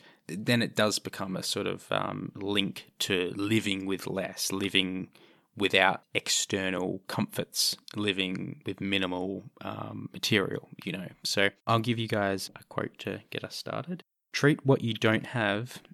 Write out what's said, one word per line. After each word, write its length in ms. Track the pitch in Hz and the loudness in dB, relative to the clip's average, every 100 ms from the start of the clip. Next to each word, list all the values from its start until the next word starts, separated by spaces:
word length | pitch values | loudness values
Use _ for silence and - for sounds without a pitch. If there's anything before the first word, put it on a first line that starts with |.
| - - - | -10 -20 -10
then 340 | 85 113 120 | -6 2 2
it 140 | 110 - | 2 4
does 240 | 107 - | 2 2
become 360 | - - 98 90 | -4 -6 -4 -4
a 80 | |
sort 240 | - - 98 | -2 -2 -2
of, 240 | 95 - | -4 -2
um, 400 | 101 98 98 95 - | -2 0 -4 -6 -6
link 560 | 98 101 98 - - _ | 0 2 2 -4 -12 _
to 340 | - 95 90 - | 0 2 0 -2
living 500 | 101 110 101 95 95 | 2 2 2 -2 -2
with 220 | 95 - | -2 -2
less, 460 | 92 92 92 - | -4 -4 -4 -2
living 560 | 98 98 98 92 92 90 - - _ _ - | 0 -2 -4 -6 -6 -8 -14 -20 _ _ -4
without 460 | 95 95 95 - - | 2 4 4 2 -2
external 880 | 107 - - - 98 95 92 92 95 - | -4 0 0 0 0 0 0 -2 -4 -6
comforts, 680 | - 101 - 87 - - - - 107 | -4 -2 -4 -6 0 0 -2 -8 -4
living 640 | 104 95 92 95 90 87 - | -2 0 -2 -2 -6 -8 -8
with 140 | 98 | -4
minimal, 640 | 98 98 92 90 92 95 - - | 0 0 0 0 -2 -4 -8 -10
um, 480 | 101 107 107 107 110 | -8 -8 -8 -8 -10
material, 560 | - - 107 92 - - - 98 | -4 2 4 2 -2 -8 -10 -8
you 60 | |
know. 160 | 87 87 - | -6 -8 -8
So 260 | - - 98 - - | -2 2 2 2 2
I'll 140 | 113 | 2
give 200 | 113 113 | 2 0
you 80 | 110 | 0
guys 440 | 110 98 95 - - | 0 2 0 -4 -12
a 80 | - | -8
quote 320 | - - - | -4 -4 -6
to 220 | - 101 - | -6 -6 -8
get 120 | - | -8
us 120 | - - | -8 -8
started. 480 | - 107 147 180 - _ _ | -6 -6 -6 -8 -12 _ _
"Treat 340 | - 143 151 135 | 4 4 6 6
what 180 | 135 | 4
you 100 | 117 | 4
don't 340 | 107 113 110 - | 2 4 4 2
have 540 | 127 104 101 120 - - | 0 2 2 0 -10 -18